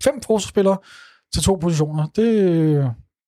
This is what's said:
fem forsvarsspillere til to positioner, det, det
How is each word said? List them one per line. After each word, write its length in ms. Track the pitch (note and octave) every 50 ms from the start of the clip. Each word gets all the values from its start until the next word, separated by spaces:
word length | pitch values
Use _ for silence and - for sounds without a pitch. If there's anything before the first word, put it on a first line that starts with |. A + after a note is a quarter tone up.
| -
fem 160 | C4 D4+ A#3+ -
forsvarsspillere 520 | - A3 G3+ - - - G#3 F#3+ G3 F#3+ F#3+ - - - - - - _ _ _ _ -
til 80 | E3
to 120 | D3+ G3 F#3+
positioner, 520 | F#3 E3 F3 D#3+ D3+ D3+ D3+ D3+ D#3 D3+
det, 80 | D3+ -
det 80 | G#3+ A3+ A#3 A3 G#3 F#3+ F3+ E3+ E3 D#3 D#3 D3+ C#3+ C#3 B2 A2+ - - _ _ _ _